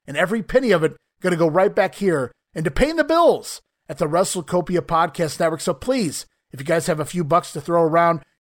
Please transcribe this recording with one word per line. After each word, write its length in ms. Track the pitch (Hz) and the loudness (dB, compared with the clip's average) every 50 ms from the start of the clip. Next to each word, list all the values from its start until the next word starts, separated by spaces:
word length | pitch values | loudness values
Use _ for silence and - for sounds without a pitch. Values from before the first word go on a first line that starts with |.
| _ | _
and 100 | - 147 | -10 -2
every 280 | 151 180 170 220 226 196 | -2 0 0 0 -4 -4
penny 260 | - - 262 262 233 | 0 0 0 2 4
of 140 | 190 165 156 | 2 2 2
it 120 | 147 - _ _ _ _ _ - | 0 -2 _ _ _ _ _ -2
gonna 140 | 185 180 | -2 0
go 120 | 156 170 160 | 2 2 2
right 260 | 147 185 190 208 - | 4 4 2 2 2
back 200 | 220 190 185 - | 0 -2 -2 -2
here 380 | - 202 190 165 143 127 117 _ _ _ _ - | -2 -2 0 0 0 -2 -4 _ _ _ _ -10
into 160 | 180 160 175 | -6 -6 -4
paying 260 | - - 254 302 339 | 0 0 0 0 2
the 80 | 320 294 | 0 0
bills 580 | 294 320 339 349 294 190 120 - - - - _ _ _ _ _ - | 2 2 4 6 4 4 2 -2 -10 -16 -16 _ _ _ _ _ -14
at 100 | 147 - | -6 -4
the 80 | 175 | -4
WrestleCopia 720 | 147 156 170 190 - - 185 - - 180 180 170 - 180 170 | 0 2 0 0 0 -2 -8 -6 -2 -2 -2 -2 0 -2 -4
Podcast 600 | 156 - 170 160 170 165 - - 170 147 - - | -2 0 0 0 0 0 -2 -4 -4 -4 -2 -2
Network. 200 | 175 160 165 - | -2 -2 -2 -2
So 120 | - 180 170 | -4 -4 -4
please, 520 | - - 247 269 262 208 147 - - - _ _ _ _ _ | -4 -2 -2 -2 0 0 -2 -4 -8 -14 _ _ _ _ _
if 100 | - 131 | -18 -14
you 60 | 139 | -4
guys 200 | 160 165 165 - | -2 -2 0 0
have 140 | 180 160 151 | -2 -2 -2
a 40 | 147 | -4
few 200 | - - 180 165 | -6 -4 -4 -2
bucks 280 | 143 170 175 - - - | 0 0 0 0 -2 -12
to 80 | 160 | -12
throw 220 | 139 - 170 170 165 | -6 -2 2 2 2
around, 380 | 156 156 170 170 170 170 160 - _ _ _ | 4 4 4 4 4 2 0 -4 _ _ _